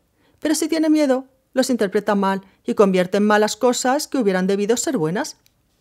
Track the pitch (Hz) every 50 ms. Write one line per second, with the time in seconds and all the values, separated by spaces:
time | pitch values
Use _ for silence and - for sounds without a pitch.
0 | _ _ _ _ _ _ _ _ - 311 311 311 330 302 330 320 320 311 302 302
1 | 294 262 247 262 262 _ _ _ _ _ - 262 247 - 247 226 214 185 190 208
2 | 208 214 208 196 196 190 190 190 - _ _ _ _ - - - 202 196 185 185
3 | 175 180 - 202 208 214 208 214 214 214 - - 262 247 240 - - 254 262 302
4 | - - - 277 226 202 185 185 185 185 202 196 202 196 240 - - 339 269 196
5 | 156 156 180 233 311 - - _ _ _ _ _ _ _ _ _